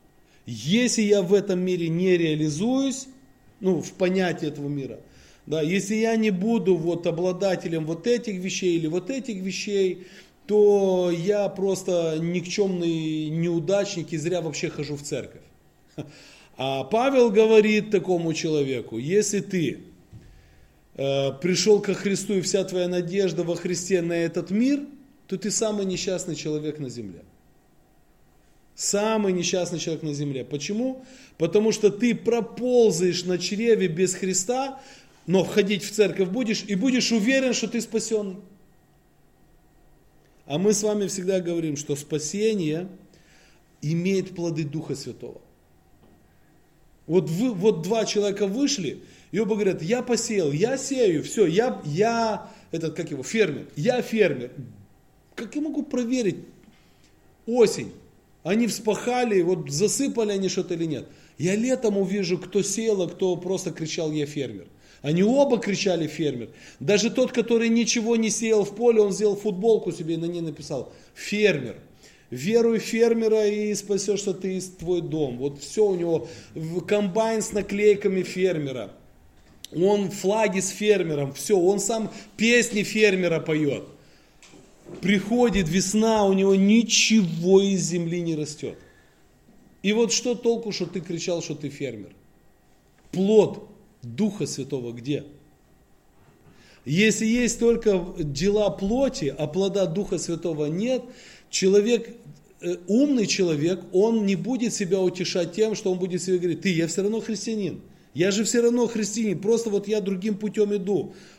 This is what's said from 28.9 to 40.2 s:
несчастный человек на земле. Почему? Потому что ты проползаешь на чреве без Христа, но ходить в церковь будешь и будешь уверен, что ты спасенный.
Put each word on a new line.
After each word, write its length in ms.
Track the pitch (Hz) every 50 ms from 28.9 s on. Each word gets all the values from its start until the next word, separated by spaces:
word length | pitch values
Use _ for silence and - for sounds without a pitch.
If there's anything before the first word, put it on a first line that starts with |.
| - 202 208 220 220 220 208 196 185
несчастный 460 | 180 175 175 - 185 175 156 - 156
человек 240 | 156 170 160 147 -
на 100 | 156 143
земле. 300 | 139 147 143 139 131 120
Почему? 640 | - - 143 143 - 202 214 247 262 262 254 - - - - - - _ -
Потому 340 | 160 165 165 208 214 220
что 180 | 214 - - 202
ты 240 | 190 - 240 240 226
проползаешь 1120 | - - 233 233 233 214 - - - 233 254 247 247 233 214 180 160 180 180 170 - 175
на 140 | 180 180 175
чреве 500 | 180 - 208 196 226 233 220 202 190 180
без 260 | 156 160 185 180 -
Христа, 680 | - - 190 185 - - - 240 262 269 277 262 - - - - - - - _ _ _ -
но 160 | 170 190 165
ходить 400 | - - 214 196 185 214 196 -
в 80 | -
церковь 380 | - - 208 185 160 185 190 175
будешь 360 | 185 247 254 214 220 - - -
и 80 | 202
будешь 360 | 185 202 269 247 254 - -
уверен, 420 | 233 226 190 233 269 269 269 254 233
что 140 | - - 214
ты 140 | - 233
спасенный. 560 | 214 - - 226 - - 226 214 208 196 185 185 - - - - _ _ _ _ _ _ _ _ _ _ _ _ _ _ _ _ _ _ _ _ _ _ _ _ _ _ _ _ _ _ _ _